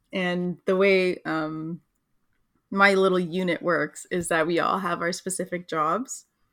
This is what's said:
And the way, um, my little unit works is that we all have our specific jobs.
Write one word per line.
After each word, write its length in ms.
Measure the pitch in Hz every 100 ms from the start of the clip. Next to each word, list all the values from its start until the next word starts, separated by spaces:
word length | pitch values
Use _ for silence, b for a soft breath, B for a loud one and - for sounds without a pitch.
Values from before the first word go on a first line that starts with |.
| _
And 460 | 196 180 180 180 175 -
the 100 | 185
way, 460 | 196 190 185 -
um, 560 | - 160 156 156 160 170 _ _ _ _ _ _ _ _ -
my 220 | 196 196
little 260 | 190 190 180
unit 440 | 175 180 185 170
works 440 | 175 160 151 - -
is 180 | 180 170
that 180 | 170 160
we 120 | 170
all 200 | - 190
have 220 | 185 170
our 100 | 170
specific 600 | 175 - - 180 180 175
jobs. 560 | 165 156 185 262 - - _ _